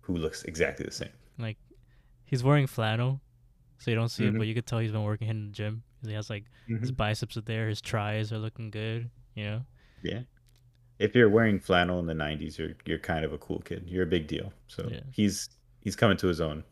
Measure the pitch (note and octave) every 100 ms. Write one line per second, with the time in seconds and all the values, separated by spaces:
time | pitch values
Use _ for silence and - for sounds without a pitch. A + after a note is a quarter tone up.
0 | - F2 D2+ - - D#2+ D2 C#2 - -
1 | - - - - A2+ G#2+ - - _ _
2 | _ _ - C3 B2+ D3 C3 - A2 A2+
3 | B2+ C3+ _ _ _ _ _ _ - A2+
4 | A#2 - G#2+ A2 G#2+ A2+ - A2+ A2+ G#2+
5 | G#2 G#2+ A2 A2 G#2 G#2 G#2+ A2 - -
6 | A2 G#2+ G#2 G#2 G#2+ - - A2+ B2+ B2+
7 | G#2+ G#2+ A#2+ A#2 G#2+ A2 A2 G#2 - A2
8 | G#2 G#2+ G#2+ A2 A2 - A2 G#2+ A2 A#2
9 | A#2 - - - G#2 G#2+ C3 - _ -
10 | - G#2+ B2 _ _ _ _ _ _ _
11 | G#2 B2+ A2 A2 A2+ G2 - F2+ F2 F2+
12 | E2+ D#2 D2+ D2+ D#2 D#2+ D#2+ E2 - D#2+
13 | - E2 D#2 D2+ - E2 - F#2 F2 F2+
14 | F2 F2 D#2 D#2+ G2 - - - - -
15 | - - G#2 - - _ _ - G#2 -
16 | A2+ F#2+ F#2 D#2+ D#2+ D2+ -